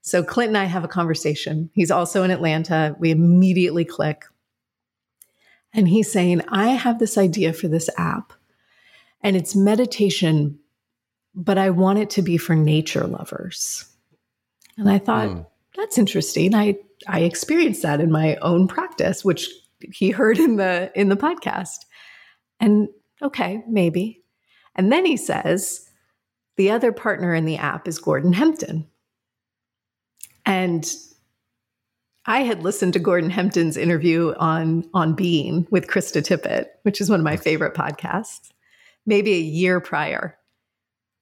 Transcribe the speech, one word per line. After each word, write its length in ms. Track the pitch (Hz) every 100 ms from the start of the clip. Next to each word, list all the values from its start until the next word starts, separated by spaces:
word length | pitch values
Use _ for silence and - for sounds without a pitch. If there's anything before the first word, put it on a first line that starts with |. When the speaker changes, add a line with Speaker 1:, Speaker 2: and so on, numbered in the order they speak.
Speaker 1:
So 220 | - 180
Clint 260 | 170 - 240
and 100 | 214
I 60 |
have 200 | 190 180
a 40 | 170
conversation. 800 | 180 170 160 156 151 - 156 165
He's 160 | - 170
also 320 | 160 170 196
in 80 | 185
Atlanta. 640 | 185 160 156 165 160 156 147
We 100 | 165
immediately 760 | 160 170 180 185 180 175 165
click. 400 | 170 - 156 151 - _ _ _ _ _ _ _ _ _ _ _ _ _ _
And 160 | 220 185
he's 220 | 202 214
saying, 320 | 202 180 175 -
"I 200 | 190 214
have 300 | 254 247 233
this 200 | 220 -
idea 340 | 190 170 165
for 140 | 160 180
this 220 | 160 - -
app, 340 | 170 - - - _ _ _ _ _ _ _ _
and 140 | 208 190
it's 180 | 160
meditation, 1040 | 196 196 220 247 - 202 - 165 156 147 143 _ _ _ _ _ _ _
but 240 | 190 175 196
I 120 | 190
want 280 | 175 185 202
it 120 | 208
to 120 | -
be 140 | 175 170
for 180 | - 160
nature 500 | 151 156 156 - 131
lovers." 760 | - - - 185 - - - - _ _ _ _ _ _ _ _ -
And 120 | 202
I 100 | 196
thought, 300 | 196 220 214
Speaker 2:
Hmm. 120 | 90 85 _ _ -
Speaker 1:
"That's 220 | 427 -
interesting." 560 | 208 180 156 - 170
I, 240 | 214 208 202 - _ -
I 140 | 160
experienced 640 | 170 - - 320 302 202
that 180 | 170 147
in 100 | 165
my 260 | 156 156 151
own 300 | - 175 185
practice, 580 | - 359 - 160 185
which 260 | 196 170 - - _ _ -
he 180 | - 190
heard 280 | 185 220 226
in 180 | 330 220
the, 340 | 190 180 185
in 160 | - 202
the 60 | 202
podcast. 680 | 302 339 - - 175 - - - - - - _ _ _
And 300 | 226 208 208 - _ _
okay, 400 | 285 269 180 208 226
maybe. 560 | 214 170 165 208 - _ _ _ _ _
And 160 | - 190
then 140 | 294
he 120 | 370 285
says, 720 | - - - 175 - - - _ _ _ _ _ _ -
"The 140 | 196
other 220 | 226 240
partner 420 | 233 226 196 180
in 100 | 165
the 120 | 160 156
app 300 | 147 - -
is 120 | 160
Gordon 340 | - 143 160
Hempton." 560 | 180 311 311 - 160 156 _ _ _ _ _ _ _ _ _ _ _ _ _ - _
And 460 | - 190 185 170 151 - - _ _ _ _ _ _ _ _ _ _ _ -
I 140 | 226
had 220 | 262 202
listened 320 | 170 - 185
to 40 | 180
Gordon 320 | 175 180 165
Hempton's 460 | 180 185 180 165 151
interview 580 | 160 170 170 165 165 -
on, 500 | 160 160 160 165 170
on 200 | 190 160
Being 520 | 156 180 165 139 160 170
with 160 | 190 175
Krista 360 | - 180 156
Tippett, 440 | 147 170 - - - _
which 180 | 214 196
is 100 | 196
one 100 | 196
of 40 |
my 120 | 156 151
favorite 380 | - 151 156
podcasts, 760 | - - 147 - 185 226 - - _ _ _ _ _ -
maybe 280 | 202 208
a 60 | 185
year 400 | 160 156 180 180
prior. 560 | 180 151 151 - - - _ _ _ _ _ _ _ _